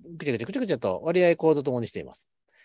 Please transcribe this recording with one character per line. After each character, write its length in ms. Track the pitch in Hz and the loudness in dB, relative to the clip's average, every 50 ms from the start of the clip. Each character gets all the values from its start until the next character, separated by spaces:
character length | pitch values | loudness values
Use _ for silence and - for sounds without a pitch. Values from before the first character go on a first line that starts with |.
| - 170 170 | -16 -18 -12
ぐ 80 | 156 160 | -6 -4
ち 60 | 147 | -2
ゃ 40 | 120 | -2
ぐ 40 | |
ち 60 | 107 117 | -2 -4
ゃ 20 | |
ぐ 80 | - 196 | -4 -4
ち 40 | |
ゃ 20 | 269 | -4
ぐ 80 | 254 | -2
ち 60 | 196 160 | -2 -2
ゃ 40 | |
と 240 | 120 - 101 92 - - | -2 0 -2 -2 -2 -2
割 220 | 160 175 180 180 | 0 2 4 4
合 100 | 170 170 | 4 4
行 200 | - - 160 156 | 4 4 4 4
動 80 | 147 131 | 4 2
と 80 | 135 | -2
も 100 | 123 123 | -2 -2
に 60 | 117 | -4
し 40 | - | -6
て 80 | - 92 | -8 -10
い 40 | 73 | -12
ま 100 | 62 - | -12 -16
す。 160 | - _ _ _ _ _ _ _ _ | -20 _ _ _ _ _ _ _ _